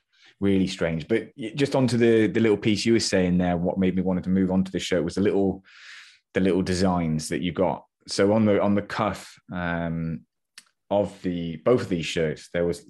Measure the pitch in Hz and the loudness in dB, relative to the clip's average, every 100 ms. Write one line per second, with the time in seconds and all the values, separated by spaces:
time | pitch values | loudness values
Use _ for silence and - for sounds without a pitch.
0 | _ _ - - 98 98 95 - 85 80 | _ _ -20 -4 0 2 0 -2 -2 -2
1 | 76 113 - - 113 147 139 139 127 117 | -2 -2 -4 -12 -8 -2 0 0 2 4
2 | 117 113 107 113 110 101 117 98 113 113 | 4 6 4 2 2 2 2 0 2 2
3 | - 98 90 90 90 87 87 95 92 92 | 2 2 2 2 2 0 -2 0 0 0
4 | 90 90 90 95 95 95 95 87 - 87 | -2 -2 0 0 2 0 0 -4 -2 -2
5 | 80 - 101 92 98 92 - - - - | 0 0 0 2 0 -2 -10 -20 -20 -20
6 | - _ _ 98 95 87 92 90 95 87 | -20 _ _ 0 2 2 0 0 0 0
7 | 82 78 - 78 87 82 87 64 - _ | 0 -4 -4 -4 -4 0 -2 -2 -10 _
8 | - - 98 110 107 101 101 101 98 - | -8 0 2 4 4 2 2 0 -2 -4
9 | 107 95 - - - 90 87 85 85 82 | -4 -4 -12 -20 -12 -8 -4 -4 -4 -4
10 | 82 82 - _ _ - - _ - 101 | -6 -8 -14 _ _ -20 -20 _ -4 -2
11 | 98 - 95 85 82 78 117 127 98 87 | -2 -4 -6 -6 -6 -4 0 2 0 -4
12 | 76 85 80 69 - 87 87 85 - | -4 -2 -2 -4 -6 -4 -2 -4 -8